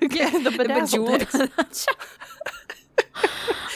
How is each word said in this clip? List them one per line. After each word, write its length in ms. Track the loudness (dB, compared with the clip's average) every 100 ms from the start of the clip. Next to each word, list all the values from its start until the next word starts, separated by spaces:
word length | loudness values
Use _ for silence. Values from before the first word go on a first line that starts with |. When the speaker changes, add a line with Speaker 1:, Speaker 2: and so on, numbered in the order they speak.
| 2
Speaker 1:
Yeah, 180 | 2 2
the 220 | 2 2
Speaker 2:
The 0 | 2
Speaker 1:
bedazzled 500 | 2 2 2 2 2
Speaker 2:
bejeweled 420 | 2 2 2 2 0
Speaker 1:
eggs. 280 | -2 -2 -2
Speaker 2:
<laughs> 60 | -2 -6 -18 -18 -12 -12 -12 -14 -18 _ 0 0 0 -2 0 -4 -4 -4